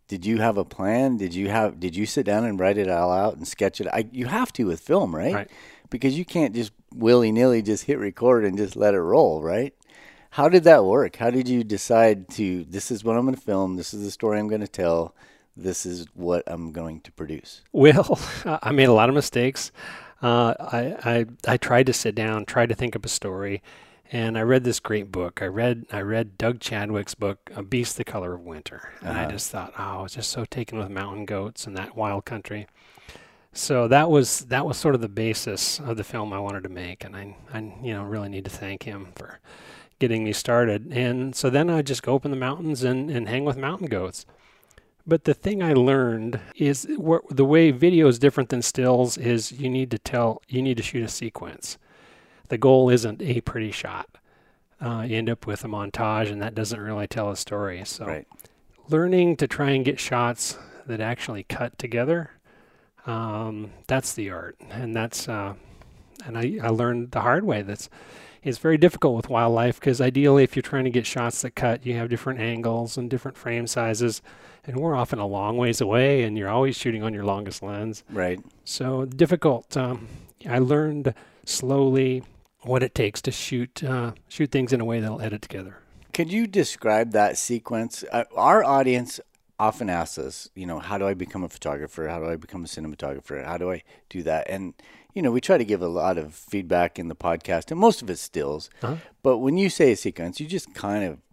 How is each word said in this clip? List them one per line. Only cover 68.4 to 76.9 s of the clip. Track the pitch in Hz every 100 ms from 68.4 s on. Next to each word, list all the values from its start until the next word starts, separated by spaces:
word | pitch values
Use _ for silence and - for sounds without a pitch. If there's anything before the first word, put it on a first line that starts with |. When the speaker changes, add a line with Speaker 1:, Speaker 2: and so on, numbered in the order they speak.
Speaker 2:
it's | - 120
very | 160 156
difficult | 170 - 151 117
with | -
wildlife, | 120 117 117 120 120
'cause | - 123
ideally, | 131 131 143 139
if | 131
you're | -
trying | - 139
to | 131
get | 123 113
shots | - 117 -
that | 127
cut, | - 127 113 123
you |
have | 120 117
different | 117 131 131
angles | 113 117 117 117 117 -
and | 120
different | 123 135 -
frame | - 120 117
sizes, | - 113 107 120 107 - - - - -
and | 127
we're | 160
often | 143 120 120
a | 101
long | 98 104 117
ways | 120 113
away, | 104 113 131 139
and | 117 107
you're | 98
always | 113 135 123
shooting | 127